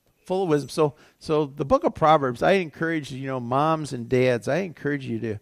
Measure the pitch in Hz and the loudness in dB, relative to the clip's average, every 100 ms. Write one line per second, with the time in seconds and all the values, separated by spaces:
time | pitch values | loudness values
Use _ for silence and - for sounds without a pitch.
0 | _ _ - 185 185 147 131 - 151 - | _ _ -6 -2 2 0 0 0 0 0
1 | _ _ - 156 143 147 143 269 285 - | _ _ -2 -2 -2 -4 0 2 0 2
2 | 156 156 131 120 160 196 160 - 165 165 | 4 4 4 0 2 2 0 -4 -2 -2
3 | 131 131 135 131 120 131 156 160 147 127 | -6 -10 -6 -6 -2 0 2 0 -4 -8
4 | 117 127 127 120 113 156 190 - 143 143 | 0 2 4 2 0 -2 -4 -6 -4 -4
5 | 127 113 113 104 | -4 -4 -4 -8